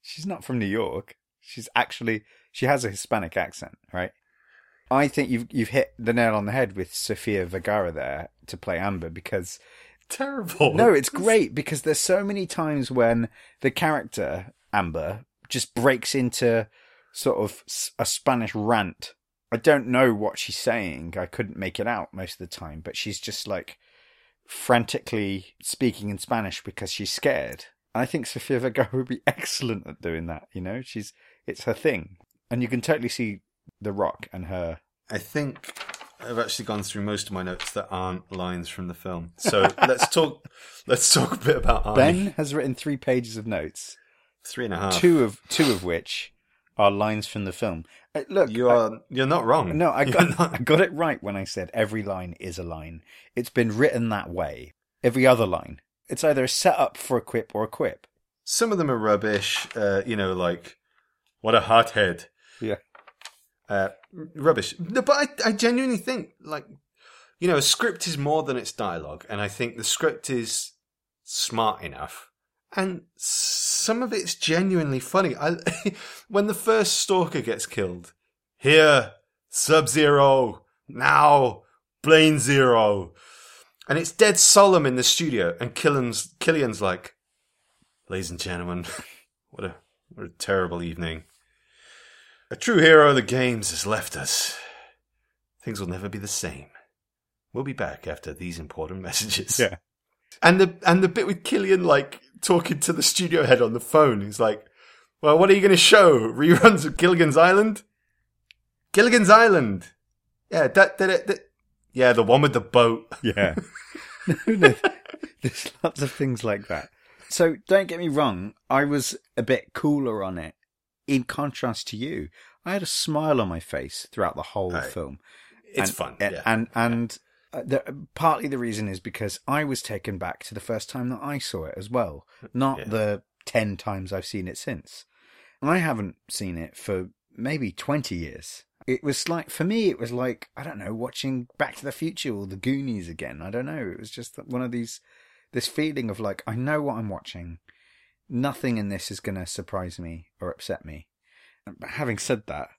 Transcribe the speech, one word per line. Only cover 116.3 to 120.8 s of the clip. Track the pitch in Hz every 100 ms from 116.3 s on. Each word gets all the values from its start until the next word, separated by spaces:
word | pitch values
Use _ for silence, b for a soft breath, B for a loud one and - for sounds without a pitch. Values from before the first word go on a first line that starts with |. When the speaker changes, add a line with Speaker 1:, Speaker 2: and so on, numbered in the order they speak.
| 120
Speaker 1:
like | 113 101 101
that. | 82 - b b b b
So | - 170 156 -
don't | 196 190
get | -
me | 175
wrong, | 143 139 92 101 - _
I | 131 143
was | 143 - - _ -
a |
bit | 113 127 -
cooler | - 147 147 131 110
on | 95 90
it. | 80 - _ _